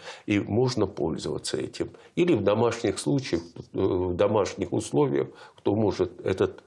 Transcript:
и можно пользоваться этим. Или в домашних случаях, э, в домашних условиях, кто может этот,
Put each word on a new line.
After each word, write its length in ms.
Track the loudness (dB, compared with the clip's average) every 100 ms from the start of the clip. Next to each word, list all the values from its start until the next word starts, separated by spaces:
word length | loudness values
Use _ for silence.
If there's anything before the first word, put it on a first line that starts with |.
| -16 -14 0
и 120 | 0
можно 480 | 2 0 2 2 -2
пользоваться 720 | 0 -2 -2 -4 -6 -6 -6
этим. 320 | -6 -6 -8 -8 -12 0
Или 180 | 2 4
в 80 |
домашних 560 | 4 4 2 2 -2 -2
случаях, 440 | 0 0 0 -4 -4 -16
э, 240 | -12 -2
в 360 | 0 2 0 2
домашних 580 | 2 4 0 -2 -4
условиях, 540 | -4 -2 0 2 0 -2 -8 -20 -6
кто 180 | -2 2
может 460 | 2 0 -2 -2 -4
этот, 380 | 0 0 -2